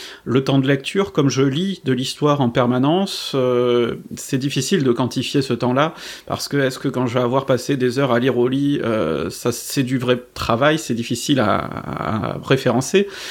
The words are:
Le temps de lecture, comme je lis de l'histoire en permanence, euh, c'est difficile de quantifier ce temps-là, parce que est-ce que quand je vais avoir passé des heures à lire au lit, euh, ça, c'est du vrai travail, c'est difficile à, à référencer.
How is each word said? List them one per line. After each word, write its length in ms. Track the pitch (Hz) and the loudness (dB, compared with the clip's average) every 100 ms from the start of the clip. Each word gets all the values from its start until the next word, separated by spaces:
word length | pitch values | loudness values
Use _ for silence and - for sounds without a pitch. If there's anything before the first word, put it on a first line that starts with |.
| - - | -16 -12
Le 180 | - 123 | -2 0
temps 180 | 135 139 | 2 2
de 60 | 131 | 2
lecture, 460 | 139 - 196 196 | 0 0 -2 -2
comme 160 | - 139 | 2 2
je 140 | 123 | 4
lis 400 | 139 135 190 185 | 2 2 -2 -4
de 80 | 131 | -2
l'histoire 480 | 127 131 - 147 143 | -2 -2 0 0 2
en 80 | 127 | 2
permanence, 840 | 120 123 123 135 175 196 - - | 2 2 2 2 2 0 -4 -4
euh, 640 | 135 127 123 123 120 117 - - - | 0 2 2 2 2 2 -2 -10 -12
c'est 220 | - 135 | -4 -2
difficile 440 | 139 139 135 196 | -2 -2 0 2
de 100 | 131 | 2
quantifier 500 | 120 123 - - 147 | 2 0 -2 -2 0
ce 100 | 135 | 0
temps-là, 400 | 120 123 127 156 - - - | 0 0 2 0 -2 -14 -14
parce 240 | - - - | -8 -8 -4
que 80 | 143 | 0
est-ce 220 | 135 131 | 0 -2
que 100 | 139 | -4
quand 180 | 127 127 | -2 0
je 60 | |
vais 120 | 123 | 0
avoir 200 | 120 135 | 0 0
passé 320 | 135 127 - 143 | 0 0 0 0
des 220 | 127 123 | 0 0
heures 140 | 139 | 2
à 60 | 120 | 2
lire 200 | 131 120 | 2 2
au 100 | 123 | 2
lit, 320 | 135 143 143 | 2 0 0
euh, 460 | - 107 80 76 85 | 0 0 0 0 -2
ça, 240 | - - - - | -4 -2 -2 -4
c'est 80 | - | -2
du 160 | 123 131 | 0 0
vrai 240 | 123 123 - | 2 0 -2
travail, 440 | - - 113 143 160 | -6 0 2 2 2
c'est 160 | - | 0
difficile 460 | 120 117 120 - 139 | -4 -2 -4 0 2
à, 160 | 104 98 | 2 0
à 840 | - - - - - 107 64 - | -2 -8 -8 -6 -4 -2 -4 -4
référencer. 640 | - 131 139 117 139 190 202 - - | 0 2 2 0 2 2 0 -4 -12